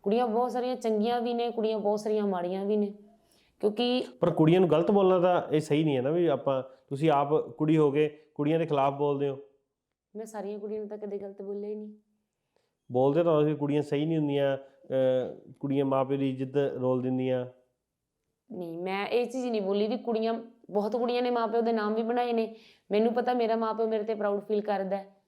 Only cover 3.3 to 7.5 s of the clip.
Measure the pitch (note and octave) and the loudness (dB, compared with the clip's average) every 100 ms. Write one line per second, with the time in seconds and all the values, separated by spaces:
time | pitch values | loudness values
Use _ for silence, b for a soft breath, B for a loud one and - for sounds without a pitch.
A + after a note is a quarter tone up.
3.3 | b b _ G#3 G#3 A#3+ B3 - - E3+ | b b _ -4 0 0 0 -2 -2 0
4.3 | E3 D#3 F3+ F3+ D3+ E3+ G3+ F#3+ F#3 F3+ | 4 6 6 6 4 4 4 6 4 4
5.3 | F3 - D#3 - D3 D#3+ C3 B2+ E3 E3+ | 2 2 -2 2 0 2 2 0 2 2
6.3 | C3+ C#3 C3+ B2+ B _ C#3 D#3+ C#3 C#3+ | 2 0 -2 -4 B _ 0 2 4 4
7.3 | D#3 - | 0 -2